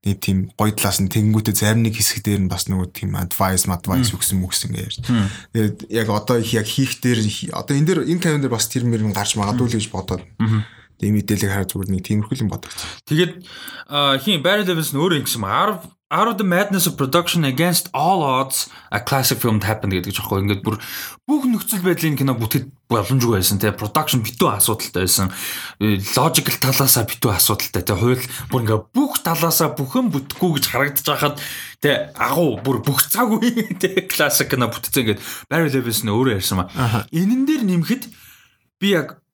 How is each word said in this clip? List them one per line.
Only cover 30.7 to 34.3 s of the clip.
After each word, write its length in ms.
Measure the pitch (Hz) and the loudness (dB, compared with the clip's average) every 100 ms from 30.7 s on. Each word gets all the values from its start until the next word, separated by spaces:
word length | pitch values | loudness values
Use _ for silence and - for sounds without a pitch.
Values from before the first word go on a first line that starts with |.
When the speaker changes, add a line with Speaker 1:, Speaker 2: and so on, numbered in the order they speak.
| 123 143 143 - | 0 0 0 -2
Speaker 2:
байхад 300 | 139 147 143 - - - - | 0 0 -2 -10 -12 -14 -2
тэ 320 | 147 123 - - | 0 0 -2 -4
агуу 400 | 117 139 160 98 | 0 2 2 2
бүр 240 | 120 120 | -2 0
бүх 240 | 143 131 - | 0 0 0
цаг 240 | - 247 | 2 2
үе 400 | 214 240 233 220 | 2 2 0 -4
<laughs> 80 | - | -2
тэ 300 | 180 185 185 | -2 -2 -4
classic 400 | - 147 | 0 2